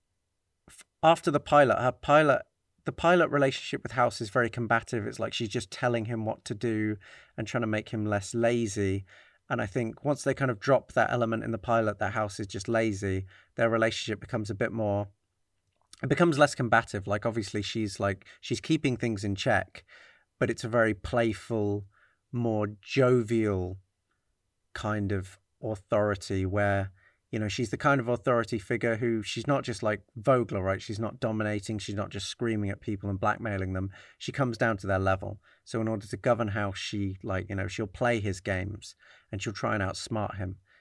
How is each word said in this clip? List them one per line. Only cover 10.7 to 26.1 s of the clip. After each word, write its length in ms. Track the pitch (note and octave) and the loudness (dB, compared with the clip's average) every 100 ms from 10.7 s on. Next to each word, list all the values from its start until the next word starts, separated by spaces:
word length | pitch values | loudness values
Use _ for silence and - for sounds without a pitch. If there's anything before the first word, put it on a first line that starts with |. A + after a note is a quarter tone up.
| B2+ - | 4 4
that 180 | - A2 | 2 2
element 340 | A#2+ A2+ A2+ | 2 2 0
in 60 | A2 | -2
the 60 | A2+ | -4
pilot 400 | - A#2 A2 G2+ | 2 2 2 0
that 140 | G2+ | -2
House 280 | A2 G#2 - | -2 -4 -4
is 60 | G#2 | -8
just 220 | G2 - | -6 0
lazy, 580 | A2+ A2+ G2 G2+ F#2+ F#2+ - _ - | 2 2 0 -2 -2 -4 -14 _ 0
their 120 | A#2 | 2
relationship 520 | A2+ A2+ A2 - G#2 | 4 2 0 -6 -6
becomes 300 | - A2+ G#2+ | -6 -6 -4
a 40 | |
bit 180 | G2+ A#2+ | -2 -2
more, 360 | A2+ G#2+ G2+ G2+ _ _ _ _ _ _ _ _ - | 0 0 0 -2 _ _ _ _ _ _ _ _ -8
it 60 | - | -2
becomes 300 | F3+ F3 C#3+ | 2 4 6
less 160 | D3 | 4
combative. 520 | - A#2+ A#2 - G#2 G2 | 4 2 2 2 -6 -4
Like, 200 | G#2 A#2 | -2 -2
obviously 360 | A2+ G#2 G#2 | -2 -4 -4
she's, 360 | G2 A#2 G#2 - | -4 -4 -4 -2
like, 260 | G2+ F#2+ - - | -2 -2 -10 -16
she's 200 | - - | -6 -4
keeping 360 | - D#3 C#3 A#2+ | 0 0 2 0
things 280 | A#2+ G#2 | -2 -2
in 100 | G#2 | -2
check, 500 | G2 B2+ G2+ - - - - - _ _ - | 0 2 2 0 -10 -20 -20 -20 _ _ -2
but 120 | B2 | -2
it's 120 | A#2 | -2
a 40 | A#2 | 0
very 260 | A#2+ A2 | 4 4
playful, 920 | G2+ - A#2+ A#2 G2+ - A2+ G2+ G2+ G2+ _ _ _ _ | 2 -2 0 2 0 -4 -2 0 -2 -6 _ _ _ _
more 380 | A#2+ A#2 G#2+ G#2 G#2+ | -2 0 0 -2 -6
jovial 960 | - C3+ B2+ B2+ A2 A#2 G#2+ F#2+ F2+ F#2+ _ _ _ _ _ _ _ _ _ | -4 2 4 4 4 2 2 0 -2 -8 _ _ _ _ _ _ _ _ _
kind 360 | - G#2+ G#2+ G2+ | -6 -4 -2 0
of 280 | G2 F2+ - _ _ | -2 -4 -14 _ _
authority 840 | A2 G#2+ - G#2+ G#2 | -6 -6 0 2 2